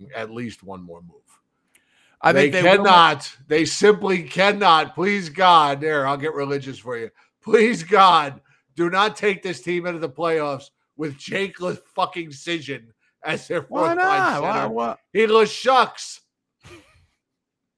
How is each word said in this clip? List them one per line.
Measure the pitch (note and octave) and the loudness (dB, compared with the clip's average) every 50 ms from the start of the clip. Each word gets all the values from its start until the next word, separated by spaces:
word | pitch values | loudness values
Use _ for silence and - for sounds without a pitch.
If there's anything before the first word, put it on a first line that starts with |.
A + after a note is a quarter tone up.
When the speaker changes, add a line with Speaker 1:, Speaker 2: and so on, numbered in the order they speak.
| G2 - - | -20 -16 -14
Speaker 1:
at | A2+ A2+ A2 | -12 -12 -12
least | A2 A#2+ B2 A2+ G#2 - - | -10 -12 -12 -12 -12 -16 -18
one | F#2 F#2+ F#2 F2+ | -18 -18 -18 -18
more | F2 E2+ E2+ | -20 -20 -20
move. | F2 E2+ - _ _ _ _ _ _ _ _ _ _ _ _ _ _ _ _ _ _ _ _ _ | -20 -20 -20 _ _ _ _ _ _ _ _ _ _ _ _ _ _ _ _ _ _ _ _ _
Speaker 2:
I | - - F3 | 0 2 2
Speaker 1:
They | F#3+ - C#3+ | 4 2 2
Speaker 2:
think | - | 2
they | F#3 F3 | 2 4
will. | F3 G3 G3+ G3+ | 4 4 4 6
Speaker 1:
cannot, | G3+ F#3 F3 E3 D#3+ D3+ C3+ - - - _ _ - | 6 6 8 6 6 4 0 -8 -14 -18 _ _ -2
they | D3+ D#3+ D#3+ | 0 0 0
simply | D3 - - F#3+ G#3 G#3+ F3 G3+ F#3+ F#3+ F3+ D#3+ | -2 -2 2 4 4 4 2 0 -4 -4 -4 -4
cannot. | C#3 - E3 F#3+ G3+ G#3 G3+ G#3 F#3 E3 D#3 D3+ C#3+ - | -6 -2 0 0 0 2 2 4 4 4 4 2 0 -4
Please | D3+ F3 G3+ G#3 G3+ F3+ D#3+ | -4 -4 -2 -2 -4 -6 -8
God, | C#3+ E3+ F#3+ F3+ F3 E3 D3+ C#3+ C#3 C#3 | -2 2 4 6 6 6 6 2 0 -4
there, | D3 D#3 D#3 D3 C3+ C3+ | -4 -4 -2 -2 -2 -2
I'll | C#3+ C#3+ | -4 -4
get | C3+ D#3+ D3+ | -6 -6 -6
religious | C#3+ C#3 C#3 C#3+ C#3+ C3 C3+ B2+ G2+ | -6 -6 -4 -6 -6 -8 -10 -16 -14
for | G2+ A#2+ B2 A#2 | -12 -12 -10 -10
you. | A2+ G#2+ _ _ _ _ _ _ | -10 -12 _ _ _ _ _ _
Please | - - - A#3 G#3+ A#3+ A#3 E3+ D#3+ | -4 2 4 4 4 4 0 -2 -4
God, | E3 G3+ G3 G3 F#3 E3+ D#3+ D3 C#3 C3+ - _ _ _ _ _ _ _ | 2 4 6 6 8 6 4 2 0 -8 -14 _ _ _ _ _ _ _
do | D#3 E3+ E3+ | -4 -4 -2
not | F3+ F#3+ G#3 A3 G#3+ | 0 0 0 -2 -2
take | - G3+ G#3 G3 F3 - | -4 -4 -4 -4 -4 -6
this | F#3+ E3+ - | -10 -10 -10
team | - E3+ F3+ F3 E3+ | -8 -8 -6 -6 -6
into | F3+ F3 E3 | -8 -8 -8
the | D#3+ D3+ | -8 -10
playoffs | C#3 - E3+ E3 D#3+ D#3+ D3+ D3 C#3 B2+ - - _ _ _ _ _ - | -8 -6 -4 -2 -2 -2 -4 -4 -6 -8 -12 -16 _ _ _ _ _ -10
with | D#3+ D3+ C3+ - | -10 -10 -10 -12
Jake | - - - F#3+ G3 F#3+ - - | -12 -10 -8 -6 -6 -8 -10 -8
Le | F3 F3+ D#3+ | -8 -8 -8
fucking | - _ _ _ - F#3+ - - F3+ E3 D#3+ | -10 _ _ _ -6 -6 -6 -6 -10 -14 -14
Cision | C#3+ C3+ - E3+ E3+ E3 C#3 C3 C3+ A#2+ A2+ A#2 _ _ _ _ _ _ - | -16 -16 -10 -8 -8 -8 -8 -10 -14 -14 -16 _ _ _ _ _ _ _ -10
as | D3+ D#3+ - - - | -8 -8 -8 -8 -8
their | E3+ E3 | -8 -8
Speaker 2:
Why | C#3+ - A3+ C#4+ | -8 -6 -6 -4
Speaker 1:
fourth | D#4 E4 E4+ F4 | -2 -2 -2 -2
line | |
Speaker 2:
not? | F#4 F#4+ G4 G4 F#4 E4+ D#3 D3 | -2 -2 0 0 -2 -2 -4 -4
Why, | D3 F3+ G#3+ | -4 -4 -4
Speaker 1:
center. | A3+ - A3 | -4 -6 -6
Speaker 2:
why? | A3+ A#3 A#3 A#3 - - _ _ - | -6 -6 -6 -8 -8 -12 _ _ -2
Speaker 1:
He | F#3+ A3 G#3+ | -2 0 2
le | A3 A3+ G#3+ | 4 2 2
shucks. | G#3 - - - A#3+ C4+ B3+ A3+ - - - - - - - _ _ _ _ _ _ _ _ _ - - - _ _ _ _ _ _ _ _ _ _ _ _ _ _ _ _ _ _ _ | 0 -2 -4 -2 2 2 2 2 0 -2 -14 -18 -18 -18 -20 _ _ _ _ _ _ _ _ _ -20 -20 -20 _ _ _ _ _ _ _ _ _ _ _ _ _ _ _ _ _ _ _